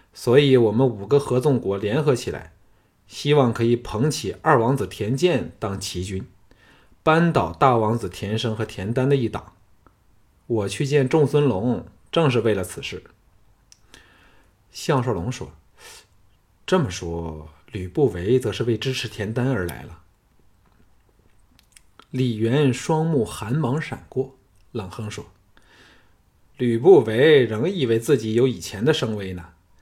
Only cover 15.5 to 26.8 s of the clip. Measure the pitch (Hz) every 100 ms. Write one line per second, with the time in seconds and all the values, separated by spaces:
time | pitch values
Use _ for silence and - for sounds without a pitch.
15.5 | - _ _ - - _ _ _ _ _
16.5 | _ - 185 110 90 85 85 82 78 76
17.5 | - - 104 90 160 135 87 95 127 117
18.5 | - 120 110 135 127 110 - 104 117 127
19.5 | 113 87 58 - 85 _ _ _ _ _
20.5 | _ _ _ _ _ _ _ _ _ _
21.5 | _ _ _ _ _ - 127 127 107 113
22.5 | 143 139 120 - 160 165 147 107 - 107
23.5 | 151 123 156 - - - 127 131 _ _
24.5 | _ _ 113 95 - 107 101 - _ _
25.5 | _ _ _ - _ _ _ _ _ _
26.5 | - 123 113